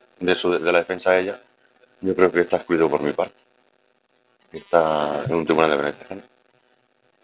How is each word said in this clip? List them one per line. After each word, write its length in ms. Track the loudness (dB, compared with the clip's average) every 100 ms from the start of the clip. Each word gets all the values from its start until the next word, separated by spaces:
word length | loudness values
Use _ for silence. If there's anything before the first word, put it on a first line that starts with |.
| _ -6
de, 140 | -2 0
su, 140 | 0
de 200 | 0 2
la 80 | 2
defensa 320 | 0 -2 2
de 100 | 2
ella, 180 | 0 -8 -16 _ _ _ _ _
yo 120 | -4 2
creo 140 | 2
que 100 | 2
está 160 | 0 0
excluido 320 | 0 0 2
por 120 | 0
mi 100 | -2
parte. 220 | -4 -6 _ _ _ _ _ _ _ _ _ _ _ _
Está 720 | -18 -2 0 0 0 -2 -4 -4
en 80 | -4
un 100 | 0
tribunal 240 | 2 2
de 40 | 0
violencia 260 | -2 -8
de 60 | -14
género. 180 | -18 -18 _ _ _ _ _ _ _ _ _